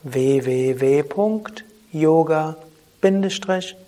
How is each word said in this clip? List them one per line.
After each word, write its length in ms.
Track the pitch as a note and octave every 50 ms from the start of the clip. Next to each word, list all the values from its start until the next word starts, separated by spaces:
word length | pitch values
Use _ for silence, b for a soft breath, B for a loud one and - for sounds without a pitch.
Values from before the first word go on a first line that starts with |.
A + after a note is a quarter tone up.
| -
w 420 | C#3+ B2+ C3 C3 C3+ C#3 C3+ B2
w 360 | B2+ B2+ B2+ B2+ C3 C3 B2
w 220 | C3+ C3+ C#3 C#3+ D3
punkt 600 | D3 - G3 G3+ G#3+ A3 A3 G#3+ - - - - - - _ _ _
yoga 640 | - D#3 D#3 D#3 D#3+ D#3+ D#3+ D#3+ D#3+ D#3 D#3 D#3 D#3 D#3 - - _ _ _ _ _ _
bindestrich 800 | - G3 F#3+ G3 F#3+ F#3+ F#3 - - - F#3 F#3 F3+ - - - -